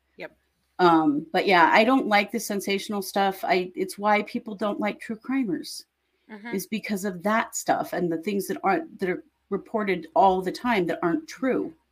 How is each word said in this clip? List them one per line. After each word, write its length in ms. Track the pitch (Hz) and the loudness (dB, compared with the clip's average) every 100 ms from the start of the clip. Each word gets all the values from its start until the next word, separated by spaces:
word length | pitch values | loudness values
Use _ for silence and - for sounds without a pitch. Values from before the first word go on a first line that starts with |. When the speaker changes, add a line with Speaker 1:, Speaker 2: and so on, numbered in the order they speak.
| _ - | _ -18
Speaker 1:
Yep. 180 | 165 _ _ _ _ - | -18 _ _ _ _ 2
Speaker 2:
Um, 480 | 180 165 156 143 - | 6 6 4 0 0
but 120 | 180 190 | 0 4
yeah, 240 | 175 160 | 6 6
I 100 | 214 | 6
don't 240 | 226 269 214 | 6 2 2
like 240 | 202 208 | 2 2
the 80 | 233 | -4
sensational 600 | - 202 190 196 - 202 | -4 -6 -4 -4 -4 -6
stuff. 420 | 190 202 196 190 | -4 0 0 0
I, 280 | - 185 180 - | 0 0 -2 -6
it's 220 | 185 - | -6 -2
why 260 | 208 208 | 0 0
people 320 | 208 240 220 202 | 0 -8 -8 -6
don't 240 | 214 202 | -4 -2
like 200 | 208 - | -4 -6
true 160 | - 220 | -10 -12
crimers, 680 | - 269 226 156 - - - _ _ _ - | -4 -2 -2 -4 -8 -16 -18 _ _ _ -20
Speaker 1:
Mm-hmm. 240 | 214 233 196 | -18 -8 -8
Speaker 2:
is 100 | - | -6
because 360 | 220 - 196 | -8 -6 -6
of 180 | 202 180 | -6 -4
that 320 | 202 220 - - | -2 -2 -2 -4
stuff 360 | - 120 - | -2 -2 -2
and 160 | - 175 | -4 -2
the 60 | 165 | -2
things 300 | 208 196 185 | -2 -4 -4
that 100 | - | -2
aren't, 340 | 190 185 - - | 0 0 -2 -6
that 100 | 185 | -4
are 140 | 165 - _ - | -4 -8 _ -8
reported 580 | 190 - 220 202 180 - - | -8 -4 -4 -2 -4 0 4
all 260 | 190 185 | 4 4
the 100 | 185 | 0
time 360 | - 247 214 170 | -4 0 0 0
that 100 | - | 0
aren't 240 | 175 165 - | 0 -2 -4
true, 460 | - 269 208 - - _ | -4 -2 0 -2 -10 _